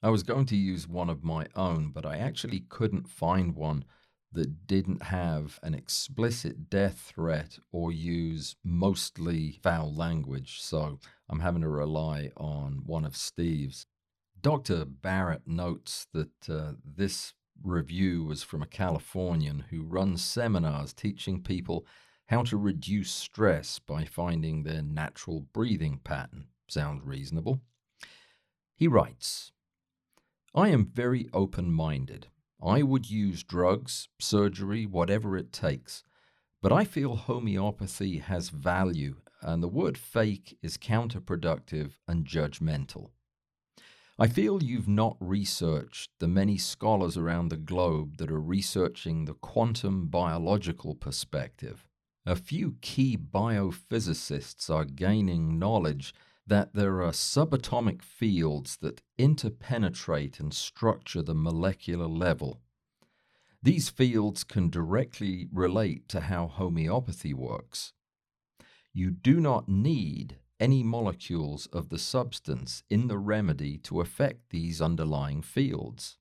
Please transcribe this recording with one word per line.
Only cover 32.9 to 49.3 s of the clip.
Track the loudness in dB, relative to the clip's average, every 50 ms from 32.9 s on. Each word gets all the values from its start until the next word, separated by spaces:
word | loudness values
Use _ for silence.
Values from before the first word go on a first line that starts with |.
| 4 2 0 0
use | -2 0 2 2 0 -2 -6
drugs, | _ 0 4 6 6 4 4 0 -6 -8 -8 -8 -12 _ _
surgery, | -4 2 4 4 4 4 2 -2 -6 -4 -2 -2 -4
whatever | -2 2 2 2 4 2 2 2 0 -2
it | -2 -4 -6 -10
takes. | -4 -2 -2 -2 -2 -6 -12 -16 -16 -16 _ _ _ _ _ _ _ _ _ _ _ 2
But | 4 6
I | 6 4
feel | 2 0 -2 0 0 -2
homeopathy | -4 -2 -2 -4 -2 0 0 0 0 0 0 -2 -4 -6 -8 -6 -4 -4 -2 -2
has | -4 -4 -2 -2 -2 -2 -4
value, | -8 -4 0 0 2 4 2 2 2 0 -2 -2 -4 -8 -14 -20 _ _ -6
and | -2 -2 0 0
the | 0
word | 0 0 0 0 -2 -4
fake | -10 -4 2 2 2 2 2 -2 -6 -16 -20 _ -8
is | -8 -8 -8
counterproductive | -4 0 2 2 2 0 -4 -8 -4 -4 -4 0 2 0 0 0 -2 -6 -6 -4 -4 -6 -8 _ _ -2
and | -2 -2 -2
judgmental. | 0 0 0 0 0 -2 -2 -2 -2 0 -2 -4 -6 -8 -14 -14 -16 _ _ _ _ _ _ _ _ _ _ _ _ _ -20 -20 -20 -20 _ _ _ _ 4
I | 4
feel | 4 6 6 4 4 4 2 2
you've | 0 0 -2 2 4
not | 4 4 4 4 2 -2
researched | -4 0 0 0 0 0 -2 0 2 2 2 2 0 -4 -12 -14 -14 -14 _ _
the | 0 4
many | 4 4 4 4 2
scholars | 2 0 -4 -4 -2 2 2 4 4 2 0 0 0
around | 0 0 0 0 0 0
the | -2 -4
globe | -6 -4 0 2 2 2 2 0 -2 -4 -6
that | -6 -6 -4
are | -2 -4
researching | -2 0 0 0 0 0 0 2 0 0 0 -4 -6 -4 -2 -2 -2
the | -4